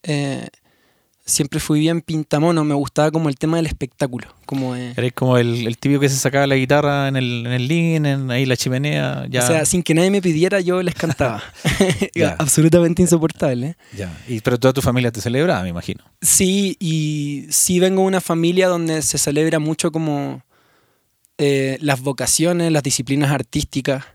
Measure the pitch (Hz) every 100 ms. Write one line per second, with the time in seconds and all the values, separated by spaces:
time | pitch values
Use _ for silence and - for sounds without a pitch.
0 | - 147 139 127 - _ _ _ _ _
1 | _ _ - - 143 156 - 151 156 170
2 | - 156 151 147 165 165 151 143 135 -
3 | 151 160 156 131 156 165 160 - 131 _
4 | 139 123 - - - 135 127 123 123 123
5 | 123 - 131 127 120 117 113 117 139 143
6 | 139 135 131 139 139 135 131 143 143 143
7 | 139 135 127 120 117 127 123 170 170 160
8 | 147 139 131 123 131 123 131 127 147 147
9 | 139 139 131 127 123 160 151 180 165 160
10 | 185 202 180 156 185 202 180 180 180 151
11 | 165 - 131 107 - - 160 - 190 -
12 | 196 170 151 - 151 - 160 175 170 175
13 | 180 170 160 - 156 123 139 170 _ 104
14 | 92 82 - 117 123 120 131 131 131 123
15 | 120 113 117 127 175 120 92 85 - 87
16 | _ _ - - 185 196 196 - 170 160
17 | 151 151 143 143 - - - 180 185 190
18 | 190 185 - 165 165 180 185 175 165 160
19 | 147 143 - 147 160 160 151 160 175 160
20 | 156 143 139 135 _ _ _ _ _ _
21 | _ _ _ - 147 139 135 131 151 135
22 | 135 123 123 - 165 175 165 156 135 -
23 | 123 139 139 143 123 147 - 143 127 131
24 | -